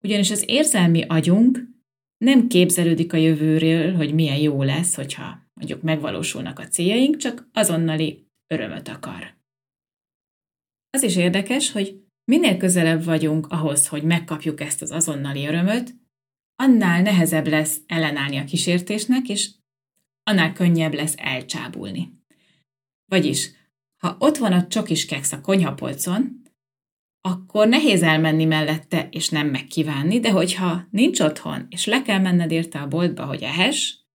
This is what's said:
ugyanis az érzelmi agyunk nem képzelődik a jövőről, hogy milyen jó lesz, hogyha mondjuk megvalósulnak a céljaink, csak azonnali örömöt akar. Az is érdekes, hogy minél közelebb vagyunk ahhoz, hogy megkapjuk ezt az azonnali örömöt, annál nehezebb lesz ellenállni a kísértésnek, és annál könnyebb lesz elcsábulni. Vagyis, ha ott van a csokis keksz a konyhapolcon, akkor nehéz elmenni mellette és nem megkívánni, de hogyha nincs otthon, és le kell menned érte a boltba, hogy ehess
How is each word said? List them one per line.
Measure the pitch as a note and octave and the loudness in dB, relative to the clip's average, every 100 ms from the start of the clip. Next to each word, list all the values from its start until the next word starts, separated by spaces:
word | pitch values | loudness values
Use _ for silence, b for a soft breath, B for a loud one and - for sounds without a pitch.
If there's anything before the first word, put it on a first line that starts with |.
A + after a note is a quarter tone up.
ugyanis | G3+ G#3 F#3+ | 0 0 0
az | G#3 - | -2 0
érzelmi | C4+ D4+ G3 F3 E3 | 2 2 4 4 2
agyunk | - E3 E3 G3 B3 B3+ - - _ _ _ _ | 2 0 4 6 4 2 -6 -20 _ _ _ _
nem | A#3+ C4+ A#3 | 4 4 4
képzelődik | F3+ F3+ F3+ E3+ D#3+ E3+ | 4 4 2 2 2 0
a | E3 | 2
jövőről, | D#3+ D3+ D#3 D#3 D#3+ E3 D#3+ | 2 4 2 2 2 2 0
hogy | F3+ D3 | 0 0
milyen | D#3 D#3 C#3 | 0 0 2
jó | D3+ C#3 | 0 0
lesz, | C3+ C3+ - | 0 0 -2
hogyha | - C3+ - - - _ | -4 -8 -12 -14 -16 _
mondjuk | - D3+ C#3+ | -14 -10 -6
megvalósulnak | D#3+ D#3 C#3+ F#2+ - - E3 - | -2 -2 -4 -6 -6 -8 -10 -12
a | - | -8
céljaink, | - F3 A3+ C#4 D4+ | -2 0 2 2 2
csak | B3+ A#3 - | -4 -8 -8
azonnali | - G#3 E3 D#3+ D#3 D#3+ - _ _ _ | -2 0 2 0 0 -4 -6 _ _ _
örömöt | D#3+ A2 - - | -6 -6 -10 -14
akar. | - - G#2 - _ _ _ _ _ _ _ _ _ _ _ _ _ _ _ _ | -14 -14 -14 -18 _ _ _ _ _ _ _ _ _ _ _ _ _ _ _ _
Az | C4+ | -2
is | A#3 F3+ | 0 2
érdekes, | F3 F#3+ G3 C4 - | 2 0 -2 -2 -2
hogy | G#3+ G3 - _ _ | -4 -6 -8 _ _
minél | - D4+ D#4 F#3 | 0 2 4 2
közelebb | F#3 F3+ D#3+ E3 | 0 2 2 2
vagyunk | E3+ D#3+ D#3 D#3+ D#3 | 0 0 0 -2 -4
ahhoz, | E3+ D#3 D3 - | -4 -2 -2 -2
hogy | D3 | -2
megkapjuk | D#3 E3+ E3 D3+ D#3+ D3+ | 0 0 -2 -6 -6 -8
ezt | D3 - | -8 -8
az | D3+ | -8
azonnali | D#3 D#3+ C#3+ C#3 C#3 C#3+ | -4 -4 -4 -6 -6 -4
örömöt, | E3+ F3+ A#3 B3 - _ _ _ _ _ - | -2 0 -2 -6 -16 _ _ _ _ _ 0
annál | C4 A#3 F#3 F3 | 4 6 4 2
nehezebb | G3+ F#3 E3 D#3+ D#3 | 4 4 2 2 0
lesz | D#3 D3+ - - | 0 0 -6 -6
ellenállni | E3 D#3 C#3+ C#3 C#3 | -2 -2 -2 -4 -6
a | |
kísértésnek, | C#3 F3 - F3 F3+ G#3+ G#3+ B3+ B3+ | -4 -2 0 0 -2 -6 0 -2 -2
és | G3+ - _ _ _ _ _ _ _ | -6 -6 _ _ _ _ _ _ _
annál | - G3 D#3+ | 0 2 2
könnyebb | - F3 E3 D#3 | 2 2 4 0
lesz | C#3+ D3+ - | -2 -6 -6
elcsábulni. | C#3+ C3 B2+ A#2+ B2 - G2 F#2 F3 - _ _ _ _ _ _ _ _ | -6 -8 -8 -10 -10 -12 -10 -8 -10 -12 _ _ _ _ _ _ _ _
Vagyis, | _ F#3+ D3 - - b b _ _ _ | _ 0 2 -2 -6 b b _ _ _
ha | F3+ - | -8 2
ott | D4 D4+ | 2 4
van | A3 | 2
a | F3+ F3+ | 2 2
csokis | A3 G#3 D#3+ - | -2 -2 -2 -2
keksz | C#3 C#3 | -4 -6
a | C#3 | -6
konyhapolcon, | - F#3+ D#3 C#3 B2+ C3+ F3+ G3 - - _ _ _ _ _ _ _ _ | 0 2 2 -2 -8 -6 -4 -2 -2 -6 _ _ _ _ _ _ _ _
akkor | F#3 F3+ - G#3 G#3+ | -6 -6 -4 2 4
nehéz | C4+ D4+ F#3 | 6 4 4
elmenni | E3 D#3 D#3+ D#3 | 4 4 2 2
mellette | D#3+ D#3 D3+ D#3 - E3 - | 2 2 0 -4 -4 -4 -4
és | D#3+ - | -6 -4
nem | D3+ D3 | -2 -2
megkívánni, | C3 - - D3+ C#3 D3+ A#3 | -4 -4 -4 -2 -2 0 0
de | A3+ | 2
hogyha | F#3+ F#3 F#3 F3+ F3 - | 2 2 0 -2 -2 -4
nincs | G#3 D4 - | 2 2 2
otthon, | D#3 - - C#3+ - | 0 -2 -8 -10 -10
és | F3+ - | -6 -2
le | B3 | -2
kell | B3 F#3+ | 0 0
menned | F#3 F3 E3+ | 2 2 2
érte | E3 E3 C#3+ | -2 -2 -8
a | C#3+ | -6
boltba, | D#3+ F3 - | -2 -2 -2
hogy | C3 - | -8 -8
ehess | A2 D#3+ G#3+ D4 - - _ | -6 0 0 0 -4 -8 _